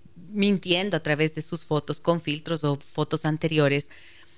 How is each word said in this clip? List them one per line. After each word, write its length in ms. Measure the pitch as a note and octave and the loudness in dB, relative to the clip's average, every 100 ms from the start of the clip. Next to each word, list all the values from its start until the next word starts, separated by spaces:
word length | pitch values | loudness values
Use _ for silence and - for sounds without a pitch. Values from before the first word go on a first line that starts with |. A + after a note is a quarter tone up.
| - - E3 | -18 -20 -10
mintiendo 640 | G#3 G3+ F#3+ F3+ F3 G3+ E3+ | 0 2 2 2 0 2 -2
a 40 | |
través 320 | D#3 D3 D#3 | 0 2 0
de 80 | D#3 | 0
sus 220 | - F3 - | -8 -10 -2
fotos 340 | D3+ - C3 | -2 -2 -4
con 200 | - E3+ | 0 0
filtros 440 | D#3 D3 D#3+ D#3+ | 0 -6 -4 -2
o 120 | D3 C#3 | 0 -2
fotos 480 | - - D3+ D#3+ D#3 | -4 -4 -2 0 -2
anteriores, 640 | D#3 D#3+ D#3 C#3+ C#3 - - - - - | -2 0 4 4 2 -4 -16 -20 -20 -20